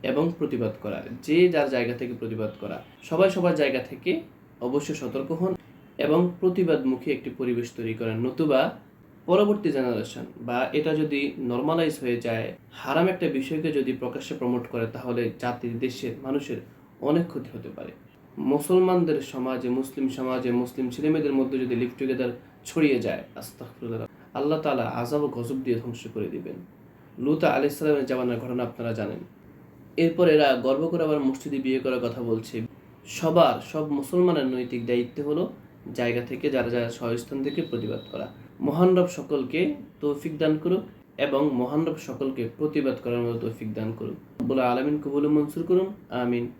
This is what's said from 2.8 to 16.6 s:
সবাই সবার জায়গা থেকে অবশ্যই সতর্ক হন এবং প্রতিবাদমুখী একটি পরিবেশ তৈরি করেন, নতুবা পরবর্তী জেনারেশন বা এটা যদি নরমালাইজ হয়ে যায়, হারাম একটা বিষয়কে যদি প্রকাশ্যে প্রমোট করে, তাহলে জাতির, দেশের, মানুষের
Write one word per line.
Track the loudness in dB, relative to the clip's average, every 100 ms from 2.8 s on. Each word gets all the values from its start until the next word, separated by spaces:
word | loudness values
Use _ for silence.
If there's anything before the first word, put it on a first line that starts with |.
| -12 -20
সবাই | -4 4 4
সবার | 4 2
জায়গা | 4 2 0
থেকে | -4 -6 -2 -2 -4 -20 -20 -8
অবশ্যই | -2 -2 -2
সতর্ক | -6 -4 -6 -4
হন | -2 0 -2 -8 -20 -18 -4
এবং | 2 4 4 2
প্রতিবাদমুখী | 0 2 2 2 2 -2 -2
একটি | -4 -4 -4
পরিবেশ | -2 -2 -2 -6
তৈরি | -6
করেন, | -4 -2 -2 -2
নতুবা | 0 2 4 2 -2 -20 -20 -20 -14 2
পরবর্তী | 4 6 2 2
জেনারেশন | 0 0 0 -4 -10 -12 -12
বা | -4 -2 0
এটা | 0 0
যদি | 0 0 0 -2 -4
নরমালাইজ | -2 0 2 2 2 0
হয়ে | -2 -2
যায়, | -2 -2 -4 -10 -18
হারাম | -12 -2 2 4
একটা | 2 0
বিষয়কে | -2 -2 -2 0
যদি | 0 0
প্রকাশ্যে | -2 -4 -6 -8 -4
প্রমোট | -2 -2 -2
করে, | -4 -4
তাহলে | -4 -4 -2 -2 -2
জাতির, | -4 -4 -6 -2
দেশের, | -4 -4 -8 -8
মানুষের | -4 -4 -2 -8